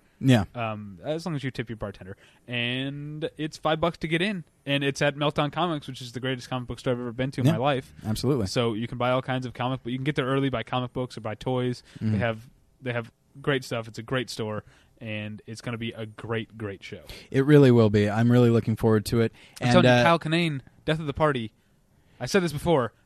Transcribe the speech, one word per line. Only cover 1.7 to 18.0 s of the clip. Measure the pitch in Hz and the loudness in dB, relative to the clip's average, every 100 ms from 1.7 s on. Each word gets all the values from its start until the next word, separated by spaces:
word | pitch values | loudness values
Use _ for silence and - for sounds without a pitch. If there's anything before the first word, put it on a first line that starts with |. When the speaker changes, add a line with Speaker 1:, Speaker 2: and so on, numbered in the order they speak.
| 110 | -8
Speaker 2:
bartender. | 104 - 95 - _ _ - | -10 -10 -16 -18 _ _ -8
And | 120 120 127 139 143 147 151 156 - | -4 -4 -4 -6 -10 -12 -8 -10 -8
it's | 151 - | -10 -4
five | 156 160 | -2 0
bucks | 170 - | -2 -4
to | 160 | -4
get | 165 | -2
in. | 202 190 - _ - | -2 -4 -10 _ -4
And | 143 | 0
it's | 139 135 | 0 0
at | 147 143 | -2 0
Meltdown | 147 156 147 | -2 0 -4
Comics, | 156 175 151 - | -2 -2 -4 -8
which | 127 | -14
is | 123 | -12
the | 120 | -8
greatest | 127 127 - | -6 -6 -6
comic | 127 123 | -8 -8
book | 120 | -6
store | 135 | -4
I've | 120 | -4
ever | 123 | -4
been | 117 131 | -4 -4
to | 135 | 2
in | 131 | 2
Speaker 1:
Yeah. | |
Speaker 2:
my | 110 | 2
life. | 139 131 - - 104 | 0 -2 -6 -12 -6
Speaker 1:
Absolutely. | 110 120 139 95 | -2 0 0 0
Speaker 2:
So | 131 117 107 | 0 -2 -2
you | 120 | -6
can | 123 | -4
buy | 123 | 0
all | 127 | 0
kinds | 131 131 127 | -2 -6 -6
of | |
comic, | - 127 131 | -6 -4 -4
but | 120 | -6
you | 127 | -6
can | 139 | -4
get | 147 | -2
there | 127 | 0
early, | 135 139 | 0 0
buy | 117 | -4
comic | - 127 123 | -4 -4 -4
books | 135 127 - | -6 -8 -8
or | |
buy | 110 107 | -10 -8
toys. | 127 127 123 120 - - | -4 -2 -2 -4 -12 -6
Speaker 1:
Mm-hmm. | 110 | -2
Speaker 2:
They | 107 | 0
have, | 117 110 123 _ _ _ | -2 -4 -12 _ _ _
they | 131 | -8
have | 120 117 _ _ - | -6 -8 _ _ -8
great | 147 135 - | -2 -2 -2
stuff. | 120 113 | -8 -8
It's | 113 | -12
a | |
great | 113 131 117 | -6 -4 -4
store, | - 107 107 - _ _ _ | -6 -6 -6 -10 _ _ _
and | 113 107 107 107 - | -10 -8 -8 -12 -14
it's | 110 | -12
gonna | 127 113 | -8 -6
be | 113 | -8
a | 110 110 | -8 -12
great, | 107 110 113 110 110 | -12 -6 -6 -6 -10
great | 104 95 | -10 -10
show. | - 92 - - - | -14 -16 -16 -20 -2
Speaker 1:
It | 135 135 | 0 8
really | 147 131 | 10 10
will | 120 107 | 8 6
be. | 104 | 4